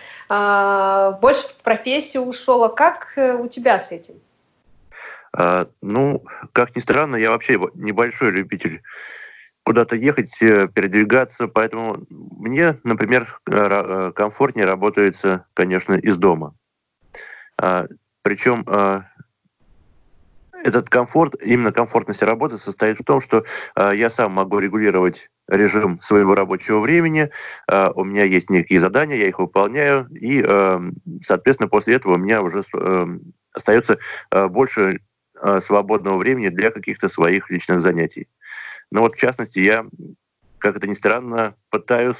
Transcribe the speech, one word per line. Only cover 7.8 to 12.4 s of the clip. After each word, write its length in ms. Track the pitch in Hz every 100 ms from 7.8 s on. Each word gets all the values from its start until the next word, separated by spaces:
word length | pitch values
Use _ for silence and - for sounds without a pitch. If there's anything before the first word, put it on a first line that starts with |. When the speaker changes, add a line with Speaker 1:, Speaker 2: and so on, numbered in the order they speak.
| 104 101 120 - 117
Speaker 2:
любитель 500 | 92 92 98 82 80 - - - - - - - _
куда-то 320 | - 117 113
ехать, 400 | 113 139 139 95 -
э, 260 | 113 104 95
передвигаться, 720 | 107 95 104 107 127 127 - 113
поэтому 520 | 113 110 113 113 - -
мне, 720 | 85 - -